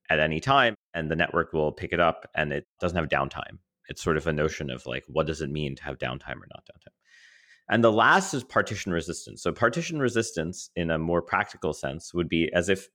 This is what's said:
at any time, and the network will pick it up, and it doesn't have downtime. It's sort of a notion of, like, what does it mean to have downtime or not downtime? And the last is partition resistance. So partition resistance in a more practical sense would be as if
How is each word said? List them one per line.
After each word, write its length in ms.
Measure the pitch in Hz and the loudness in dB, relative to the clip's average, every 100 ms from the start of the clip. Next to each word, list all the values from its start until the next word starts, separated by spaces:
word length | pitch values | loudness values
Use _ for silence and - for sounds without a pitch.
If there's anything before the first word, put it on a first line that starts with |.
| - | 0
at 120 | 80 | 2
any 200 | 78 78 | 2 0
time, 340 | 135 135 120 104 _ | 2 4 4 0 _
and 160 | 85 78 | -6 -2
the 60 | 82 | 0
network 360 | 82 85 80 | 0 0 0
will 200 | 80 76 | 0 0
pick 200 | - 87 | -2 -4
it 80 | 85 | 2
up, 280 | 85 - - | 2 2 -6
and 180 | - 76 | -4 -2
it 120 | 71 - - | -2 -6 -6
doesn't 160 | 90 87 | -4 -2
have 120 | 76 | 0
downtime. 500 | 69 71 76 - - _ _ - | 0 -2 -6 -12 -16 _ _ -16
It's 140 | - | -6
sort 140 | 87 78 | 0 0
of 100 | 82 | 0
a 60 | |
notion 380 | 76 78 - 71 | 0 0 -2 -8
of, 160 | 64 65 | -8 -8
like, 180 | 65 - | -10 -4
what 180 | 78 76 | -2 0
does 140 | 76 | -2
it 80 | 73 | -4
mean 240 | 76 73 67 | -4 -6 -6
to 60 | |
have 160 | 73 65 | -10 -8
downtime 380 | 65 67 69 62 | -6 -8 -10 -14
or 100 | - | -14
not 100 | - | -20
downtime? 300 | _ - - _ _ _ - _ _ _ - | _ -20 -20 _ _ _ -20 _ _ _ -2
And 140 | 110 | 4
the 100 | 117 | 6
last 420 | 107 117 180 190 | 6 6 6 2
is 100 | 143 | -6
partition 480 | - 110 98 101 98 | 0 0 0 -2 -2
resistance. 500 | 85 82 80 - - | -2 -2 -8 -10 -6
So 80 | 87 | -4
partition 480 | - 143 170 165 156 | 2 2 2 -4 0
resistance 720 | 127 113 113 82 80 - - 87 | 0 0 -2 -2 -4 -6 -10 -4
in 140 | 82 | 0
a 80 | 80 | 0
more 240 | 80 87 | 2 0
practical 500 | - 98 104 - 85 | 0 -2 -2 -4 -4
sense 420 | 71 67 78 - | -4 -6 -8 -8
would 140 | 87 80 | -4 0
be 240 | 82 85 | 2 2
as 160 | 87 87 | 2 2
if 200 | 95 - | 0 -2